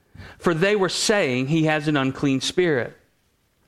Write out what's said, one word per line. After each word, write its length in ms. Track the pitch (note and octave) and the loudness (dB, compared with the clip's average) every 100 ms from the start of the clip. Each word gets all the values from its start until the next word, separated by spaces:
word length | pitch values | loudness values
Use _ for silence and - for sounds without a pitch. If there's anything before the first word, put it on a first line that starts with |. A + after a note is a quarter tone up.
| _ - - - | _ -20 -20 -6
For 140 | - | -2
they 240 | D#3+ G3 G#3 | 0 2 2
were 140 | F3+ | 0
saying, 560 | - - G#3 D#3 B2 C3+ | -2 0 2 2 0 0
'He 180 | E3 | 0
has 240 | D#3 D#3 D3+ | 2 0 0
an 80 | D3 | 0
unclean 460 | C3+ C3 C#3+ C3+ | 0 0 0 0
spirit.' 520 | - - F3+ C3+ A2 - _ _ _ _ _ _ | -2 0 0 0 -2 -10 _ _ _ _ _ _